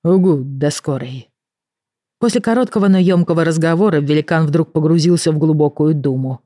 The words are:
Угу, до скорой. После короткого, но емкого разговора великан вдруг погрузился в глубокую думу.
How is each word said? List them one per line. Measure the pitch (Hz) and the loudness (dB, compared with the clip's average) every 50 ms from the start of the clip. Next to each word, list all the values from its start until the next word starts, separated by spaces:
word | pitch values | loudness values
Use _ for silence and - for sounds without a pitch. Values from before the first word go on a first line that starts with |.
| - | 0
Угу, | 165 185 190 180 190 160 139 127 | 2 2 2 2 2 0 0 -4
до | 139 135 135 147 147 | -8 -6 -4 -4 -4
скорой. | - - - 156 139 131 - 123 131 127 113 _ _ _ _ _ _ _ _ _ _ _ _ _ _ _ _ _ _ _ | -4 -4 -6 -6 -6 -6 -8 -12 -14 -16 -18 _ _ _ _ _ _ _ _ _ _ _ _ _ _ _ _ _ _ _
После | 233 240 - - | -2 0 0 0
короткого, | - 233 226 254 254 - - 220 196 202 | -2 0 0 0 -2 -2 -2 0 2 2
но | 190 185 | 4 4
емкого | 180 180 185 175 170 - 170 165 165 | 4 2 2 2 0 0 0 0 0
разговора | 165 160 165 160 165 165 170 208 214 170 147 | 0 0 0 0 0 0 2 2 2 2 0
великан | 143 139 151 151 151 - 175 160 160 | 0 0 0 -2 0 0 0 0 0
вдруг | 147 139 156 160 - | 2 0 0 -2 0
погрузился | _ 156 147 151 165 170 151 175 175 160 - 165 | _ -2 0 2 2 2 4 2 2 2 0 -2
в | 156 151 | -2 0
глубокую | 165 156 156 151 151 143 147 - 151 151 160 | 0 0 2 2 0 -2 0 0 0 0 0
думу. | 143 135 143 131 131 131 131 131 - _ | 0 -2 -4 -4 -4 -4 -6 -8 -10 _